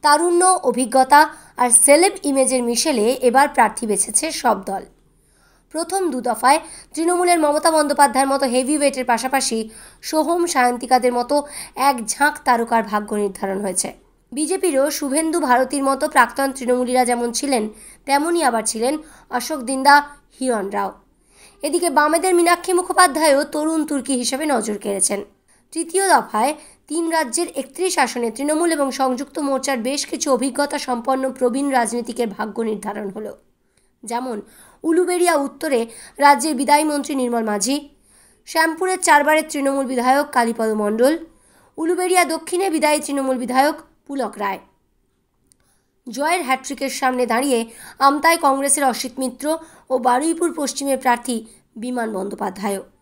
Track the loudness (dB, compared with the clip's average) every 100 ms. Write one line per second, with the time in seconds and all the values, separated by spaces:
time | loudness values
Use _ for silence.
0 | 4 4 4 4 4 4 0 -2 0 2
1 | 6 6 6 0 -20 -2 2 4 6 6
2 | 6 2 -2 0 2 2 0 -2 0 2
3 | 2 2 2 4 4 4 2 2 -4 -2
4 | 0 -2 -2 -2 0 0 -2 -10 -10 _
5 | _ _ _ _ _ _ _ -8 -4 -2
6 | -2 -2 -4 2 4 4 2 -20 -12 -4
7 | 0 2 2 4 2 2 2 2 2 4
8 | 4 4 0 0 0 0 0 0 0 0
9 | -2 -2 0 -2 -2 -4 -6 -12 -20 _
10 | -4 0 2 0 0 2 2 0 2 2
11 | 4 0 0 0 -2 -12 -16 0 0 0
12 | -4 0 0 0 0 2 2 0 0 -4
13 | -2 -2 -4 -4 -6 -4 -4 -4 -6 -8
14 | _ _ _ -6 -4 -2 0 0 0 -2
15 | -4 -2 0 -2 2 2 2 0 -2 -2
16 | 0 2 2 2 -4 -4 -2 0 2 2
17 | 2 0 -2 -4 -2 -2 -2 -8 -20 -20
18 | -2 0 2 0 0 0 -4 -2 -2 -2
19 | -8 -20 _ -8 -6 -8 -4 0 6 4
20 | 4 -16 _ _ -2 -2 -2 -4 -6 -8
21 | _ _ _ _ -20 _ -4 0 2 2
22 | 2 2 2 4 4 2 2 -2 0 2
23 | 4 4 2 2 0 -2 -2 -2 -2 -4
24 | -2 -2 -2 -4 -2 -2 -2 -6 -4 -2
25 | -2 -2 -8 _ _ _ _ -8 -4 -2
26 | 2 2 2 -2 -2 -2 -14 _ _ -4
27 | -2 -2 -2 -4 -6 -6 -10 -4 -4 0
28 | -2 -2 -6 -4 -2 0 0 0 -2 0
29 | -2 -2 -6 -6 -4 -2 -2 -4 -4 -4
30 | -6 -6 -2 0 0 -2 -4 -4 -4 -6
31 | -2 -2 -2 -2 -2 0 0 0 0 -4
32 | -8 -6 -6 -4 -8 -6 -6 -6 -8 -8
33 | -10 -10 -12 -14 _ _ _ _ _ _
34 | -8 -8 -6 -8 -10 -20 -20 _ 0 2
35 | 2 2 2 2 -2 -6 -2 -2 -2 -10
36 | -20 2 4 4 0 -4 2 2 4 -2
37 | -4 -2 -2 -2 -2 -2 -2 -4 -6 _
38 | _ _ _ _ -6 0 0 0 -4 -2
39 | 4 4 4 0 0 -2 -2 -2 -2 -2
40 | 2 2 2 0 0 -2 -2 -2 -2 2
41 | 2 2 -6 _ _ _ _ -8 -4 -2
42 | 2 2 2 -2 -4 -2 -2 0 0 0
43 | -2 -4 -2 -4 -2 2 2 0 -12 _
44 | _ -6 -6 -4 -6 -6 -12 _ _ _
45 | _ _ _ _ _ _ _ _ _ _
46 | -16 -4 -2 -2 0 -4 -4 -6 -6 -2
47 | -2 0 0 0 2 0 -2 -10 -20 2
48 | 2 4 2 4 2 2 0 0 0 0
49 | -8 -6 -6 -4 -4 -4 -6 -20 _ -2
50 | 2 0 0 0 -2 -2 -6 -4 -2 -2
51 | 0 -2 -2 -6 -8 -20 _ -14 -8 -6
52 | -4 -6 -8 -6 -8 -6 -6 -6 -8 _